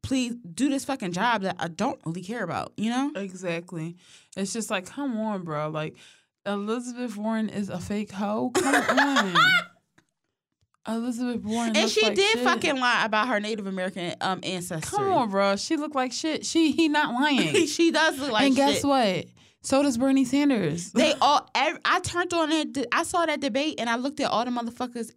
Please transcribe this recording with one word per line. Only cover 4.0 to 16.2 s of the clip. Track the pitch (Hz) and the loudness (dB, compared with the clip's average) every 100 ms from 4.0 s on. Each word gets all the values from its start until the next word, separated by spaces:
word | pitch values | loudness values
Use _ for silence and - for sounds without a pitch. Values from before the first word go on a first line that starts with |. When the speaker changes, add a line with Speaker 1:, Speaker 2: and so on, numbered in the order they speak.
| - - _ - | -20 -20 _ -8
Speaker 2:
It's | 190 | -6
just | 233 214 | -4 -4
like, | 185 185 | -6 -6
come | - 285 220 | -6 -4 -2
on, | 220 202 | -4 -4
bro. | 170 151 156 | -4 -4 -4
Like, | 156 156 - - _ _ _ | -4 -6 -10 -20 _ _ _
Elizabeth | 202 202 202 240 247 240 247 202 | -6 -4 -4 -4 -6 -8 -8 -4
Warren | 214 220 220 | -4 -2 -2
is | - 196 | -4 -6
a | 175 | -8
fake | 185 208 208 | -6 -6 -6
hoe? | 196 208 220 254 | -6 -4 -2 0
Come | 302 277 | 0 2
Speaker 1:
<laughs> | 277 - - | 2 2 2
Speaker 2:
on. | 285 277 381 - 740 719 698 _ _ _ _ _ _ _ _ _ _ _ - | 4 2 2 4 6 4 0 _ _ _ _ _ _ _ _ _ _ _ -6
Elizabeth | 226 240 233 247 233 | -2 -2 -2 -2 -2
Warren | 196 226 233 | -2 0 2
Speaker 1:
And | 226 | 2
Speaker 2:
looks | 403 | 4
Speaker 1:
she | 427 | 4
Speaker 2:
like | 440 392 | 2 4
Speaker 1:
did | 403 | 2
Speaker 2:
shit. | 453 | 4
Speaker 1:
fucking | - 339 339 269 | 2 2 0 2
lie | 247 220 | 2 2
about | 214 214 247 | 2 2 2
her | 214 | 0
Native | 208 220 196 | -2 -6 -6
American, | 190 185 185 170 - | -4 -4 -4 -8 -4
um, | 185 185 | -4 -2
ancestry. | - 180 175 160 - 403 | -4 -6 -6 -8 -4 -2
Speaker 2:
Come | 392 | 2
on, | 339 233 | 2 2
bro. | 196 196 | 2 2
She | 196 - 320 | 0 0 -2
looked | 294 | -2
like | 277 254 | -2 -2
shit. | 247 | -2